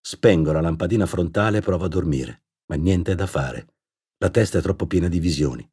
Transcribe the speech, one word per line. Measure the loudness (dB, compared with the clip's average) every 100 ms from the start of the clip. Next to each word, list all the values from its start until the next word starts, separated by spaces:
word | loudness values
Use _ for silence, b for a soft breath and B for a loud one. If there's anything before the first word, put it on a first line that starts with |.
Spengo | -14 2 4 4 2
la | 0
lampadina | 0 -2 -2 0 0
frontale | 0 -2 0 0 0
e |
provo | 0 -2
a | -2
dormire, | -2 0 -2 -4 -12 _ _ _
ma | -2
niente | 2 2 0
da | -2 -2
fare. | -4 -4 -8 -14 _ _ _ _ _
La | 0
testa | 2 2 0
è |
troppo | 0 -2 0
piena | 2 2
di | 2
visioni. | 0 0 -2 -2 -14